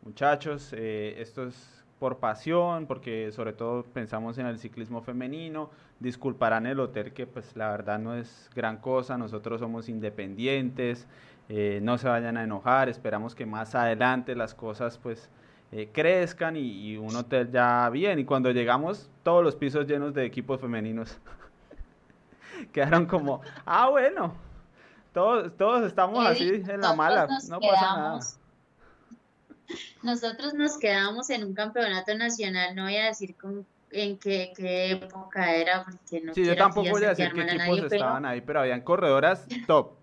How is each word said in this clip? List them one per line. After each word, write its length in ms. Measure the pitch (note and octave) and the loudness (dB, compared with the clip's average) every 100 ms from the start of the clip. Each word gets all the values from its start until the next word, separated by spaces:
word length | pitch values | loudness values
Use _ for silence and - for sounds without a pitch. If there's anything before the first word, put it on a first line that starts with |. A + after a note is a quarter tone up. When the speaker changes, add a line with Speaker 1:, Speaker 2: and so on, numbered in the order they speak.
Speaker 1:
"Muchachos, 680 | A2 - C#3+ C#3+ D#3 C#3+ - | -18 0 2 2 -2 -8 -10
eh, 420 | A2+ A2 G#2+ G#2+ - | -8 -6 -4 -6 -8
esto 280 | A2+ - B2+ | -14 -10 -10
es 360 | B2 - - _ _ | -12 -20 -20 _ _
por 160 | C3 B2 | -6 -2
pasión", 680 | A#2 G#2+ D3+ E3+ F3 E3 D3+ | -2 -2 0 2 2 -2 -6
porque 440 | B2+ B2 A2 A2 | -8 -6 -6 -6
sobre 200 | G#2+ A2 | -6 -8
todo 300 | G#2+ A#2 B2 | -6 -4 -4
pensamos 560 | A#2+ C3 A2 A2 A2+ A#2 | -6 -10 -8 -6 -6 -6
en 80 | B2 | -6
el 120 | A#2 | -8
ciclismo 440 | A2 A#2+ A2+ A#2 | -12 -12 -10 -10
femenino, 640 | A#2 B2 B2+ D3+ E3 D#3 D3 - _ _ | -8 -8 -6 -8 -8 -8 -10 -14 _ _
disculparán 640 | B2 B2 C3+ - A2+ A2+ A#2 | -8 -4 -6 0 2 2 0
el 140 | C3+ | -2
hotel 320 | B2+ A2 G#2 | -2 -4 -8
que, 140 | - B2 | -8 -12
pues, 280 | B2 - - | -12 -14 -6
la 120 | A2 | -4
verdad 280 | G#2 G2+ G#2+ | -4 -4 -4
no 160 | A2 | -4
es 340 | A#2+ A#2 - - | -8 -10 -16 -14
gran 240 | - A2+ A2 | -4 -4 -4
cosa, 400 | C3 C3 B2 B2 | -2 -2 -2 -6
nosotros 420 | A2+ G#2+ A2 A#2 | -6 -8 -6 -6
somos 280 | A#2 A#2 A2+ | -4 -8 -8
independientes, 1160 | A2 G#2+ G2+ F#2+ G2 B2+ C#3 B2+ C3 B2 A#2 - - - - _ | -6 -6 -6 -10 -4 -2 0 -2 -2 -4 -4 -10 -20 -20 -20 _
eh, 300 | G#2+ G#2 G2+ | -2 0 0
no 160 | G#2+ A#2+ | 0 0
se 100 | B2+ | 2
vayan 280 | A#2+ A#2 A#2 | 0 0 -4
a 80 | |
enojar, 440 | A2+ G2+ B2 C3 C3 | -4 -2 2 4 4
esperamos 460 | A2+ A2+ G#2 A2+ | 0 -4 -4 -6
que 100 | - A#2 | -8 -8
más 280 | G#2+ A2 | -6 -4
adelante 600 | C3 A#2 A2 B2 B2+ B2 | 0 2 4 2 2 -2
las 200 | A#2+ A2 | -6 -6
cosas, 420 | - A2+ G#2+ A#2+ - | -6 -10 -6 -6 -6
pues, 300 | B2 A2+ - _ - _ _ | -10 -12 -14 _ -20 _ _
eh, 180 | G#2+ G#2+ | -10 -6
crezcan 640 | D#3 D#3+ F#3 E3+ - E3 D#3+ | 2 4 4 2 -2 -4 -2
y, 40 | B2+ G2 G#2 | -6 -6 -8
y 40 | G#2+ | -8
un 180 | A2 A#2 | -6 -6
hotel 340 | A#2+ C3+ A#2+ | 0 0 2
ya 380 | B2 B2 A#2+ B2 | 4 4 6 2
bien. 280 | B2+ G3 E3+ | 2 0 0
Y 60 | |
cuando 260 | B2+ C3+ B2+ | 0 2 2
llegamos, 600 | B2 A#2+ B2+ D#3+ G#3 - - | 2 2 2 0 -6 -12 -4
todos 200 | - F3 | 4 6
los 100 | E3 - | 6 2
pisos 300 | C#3+ D3 C#3 | -2 -2 0
llenos 280 | D3 C#3+ | -2 -2
de 100 | C#3+ | -2
equipos 360 | B2 B2 C3 C3 | -2 -4 -4 -4
femeninos. 580 | B2+ A#2 A2 A2+ A2 - | -4 -4 -4 -6 -8 -14
<laughs> 1500 | - - - _ _ - - _ _ _ _ - - F#4+ A#3 | -20 -20 -20 _ _ -18 -18 _ _ _ _ -20 -18 -14 -6
Quedaron 340 | - C#3+ E3+ F3 | -2 4 4 4
como, 340 | F3+ C#3 - - - - | 0 0 -4 -8 -14 0
"Ah, 220 | F3 B3+ | 4 4
bueno, 440 | C#4 C4 F#4+ F3 - - - - _ - - _ | 4 2 0 -6 -6 -16 -20 -20 _ -20 -20 _
todos, 440 | - G3 A#3 F3 - | 0 2 2 0 2
todos 280 | G3+ B3 G#3+ | 4 4 2
estamos 380 | F#3 F#3 A3+ A3+ | 2 2 4 4
Speaker 2:
Eddie, 300 | E3 F3 G#3 | 4 2 0
Speaker 1:
así 140 | F#3 | -2
en 100 | G3+ | 0
la 80 | F#3+ | 2
Speaker 2:
nosotros 80 | D#3+ | 4
Speaker 1:
mala, 300 | D#3+ F#3 D3+ | 4 4 2
Speaker 2:
nos 220 | C4+ - | 0 -4
Speaker 1:
no 120 | E3+ | 0
pasa 200 | G#3 F#3+ F#3 | 4 6 4
nada". 240 | F#3 D3+ D#3+ | 2 -2 -4
Speaker 2:
quedamos, 180 | - - _ _ _ _ - _ _ - _ _ _ - _ F4+ - - | -8 -12 _ _ _ _ -20 _ _ -20 _ _ _ -20 _ -12 -12 -8
nosotros 520 | A#3 A#3+ A3+ A3+ C#4+ | -4 -2 -2 -6 -6
nos 240 | D4 D4 D4 | 0 0 2
quedamos 520 | G#3+ G3 G3+ A3+ C4 | 2 2 0 -2 -4
en 140 | B3 | -4
un 100 | G#3 | -4
campeonato 600 | F#3+ G#3+ A#3 A3+ F#3+ F#3+ | -4 -2 0 0 0 -2
nacional, 600 | G#3+ A#3 A3+ G3+ F#3 F3+ | -2 -2 -2 -4 -2 -2
no 100 | F#3+ | -2
voy 120 | F#3+ G#3 | -2 0
a 100 | A3 | 0
decir 300 | A3 F#3+ - | -2 -10 -12
con, 300 | F#3+ G3+ G3 _ _ | -10 -10 -12 _ _
en 280 | G3+ G3+ G3 | -4 -4 -4
qué, 340 | G3+ G3 F3+ - | -2 -2 -2 -6
qué 360 | F#3 F3+ F#3 | -2 0 0
época 640 | F#3 F#3 - - F#3+ F3 | -2 -6 -16 -8 -2 2
era, 300 | E3 E3+ F#3 | 4 4 0
porque 360 | F#3 F3+ - E3+ | -2 -16 -8 -8
no 140 | D#3+ | -4
Speaker 1:
Sí, 80 | D#3+ | 2
yo 80 | F3 | 4
Speaker 2:
quiero 100 | F3 | 6
aquí 40 | G3 | 6
Speaker 1:
tampoco 220 | G#3 F3+ | 6 2
voy 140 | G#3 | 4
a 60 | G#3 | 2
Speaker 2:
hacer 0 | |
Speaker 1:
decir 140 | F3 F3 | 2 0
Speaker 2:
quedar 80 | |
Speaker 1:
qué 60 | E3+ | 0
Speaker 2:
mal 80 | E3+ | 0
a 40 | |
Speaker 1:
equipos 60 | F3 | 0
Speaker 2:
nadie, 240 | F3 F3 D#3 | 2 2 2
pero 160 | G3+ | 2
Speaker 1:
estaban 220 | C3 C3 C#3 | 2 0 -2
ahí, 140 | B2 | -4
pero 200 | A#2+ D3 | -2 2
habían 200 | C3 B2 | 2 0
corredoras 640 | B2 F3+ F3 C3+ D#3 F#3 - B3 - | 2 4 6 6 6 4 -4 -10 4
top 260 | D#3 C3 - | 4 4 -8